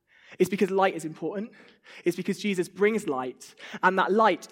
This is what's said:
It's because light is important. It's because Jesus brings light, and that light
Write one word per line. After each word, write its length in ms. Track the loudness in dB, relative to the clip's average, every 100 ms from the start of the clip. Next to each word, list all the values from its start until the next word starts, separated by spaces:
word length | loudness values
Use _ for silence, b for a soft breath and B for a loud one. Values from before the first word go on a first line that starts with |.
| _ B B B
It's 120 | 0
because 200 | 2 0
light 240 | 2 2
is 100 | 0
important. 460 | -8 -8 -6 -6 -10 B B B B B
It's 120 | -4 -2
because 220 | -4 -4
Jesus 300 | -2 -2 -4
brings 380 | 0 0 0 -4
light, 480 | -4 -6 -10 -20 -20 B B
and 160 | 2 4
that 140 | 2
light 360 | 4 4 2 -6